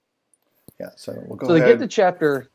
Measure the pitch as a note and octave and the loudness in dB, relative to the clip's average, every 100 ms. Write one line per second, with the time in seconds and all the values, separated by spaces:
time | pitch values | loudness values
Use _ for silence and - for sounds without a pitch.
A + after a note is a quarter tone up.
0 | _ _ _ _ _ _ - _ - _ | _ _ _ _ _ _ -20 _ -18 _
1 | - - - G#2+ C3+ E3 B2+ A#2 B3 - | -16 -16 -14 -12 0 2 4 4 2 0
2 | F#3 F3+ D3+ C3+ A#2+ | 0 2 -2 -2 -6